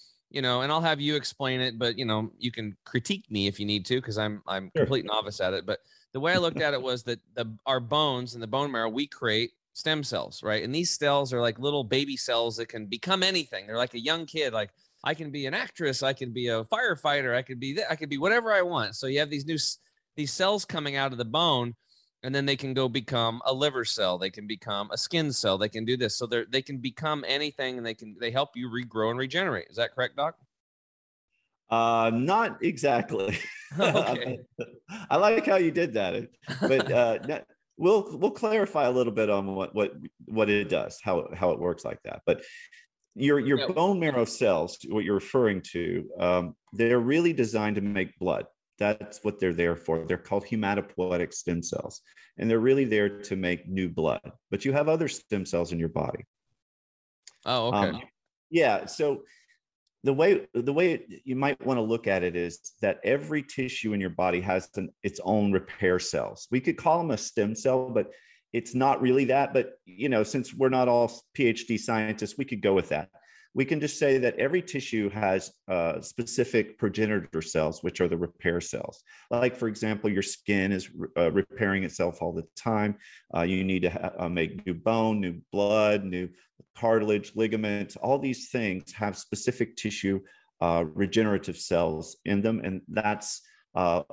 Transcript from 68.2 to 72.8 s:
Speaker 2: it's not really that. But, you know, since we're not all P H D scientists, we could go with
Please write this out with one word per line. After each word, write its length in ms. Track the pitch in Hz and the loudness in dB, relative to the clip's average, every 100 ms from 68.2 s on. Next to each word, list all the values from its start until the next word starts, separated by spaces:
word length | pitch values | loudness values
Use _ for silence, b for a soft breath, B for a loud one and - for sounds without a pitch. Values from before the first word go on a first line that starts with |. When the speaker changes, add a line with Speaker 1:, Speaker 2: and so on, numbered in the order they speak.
| B B B | B B B
Speaker 2:
it's 240 | 117 117 127 | -6 -2 2
not 260 | 135 - | 2 4
really 220 | 127 131 123 | 4 4 4
that. 260 | 135 135 | 2 4
But, 200 | 131 - - | 2 0 -6
you 240 | - 90 135 | -18 -6 0
know, 140 | 113 | 2
since 320 | 107 135 120 | 2 -2 -4
we're 140 | - 131 | 0 2
not 200 | 131 123 | 4 4
all 240 | 120 117 - _ | 4 2 -2 _
P 140 | - 120 | 0 2
H 180 | 117 - | 2 -2
D 100 | 110 | -4
scientists, 640 | - 110 107 107 107 - | 0 -2 0 -4 -6 -6
we 60 | 135 | -6
could 160 | 107 | 0
go 100 | 101 | 2
with 140 | 101 | 2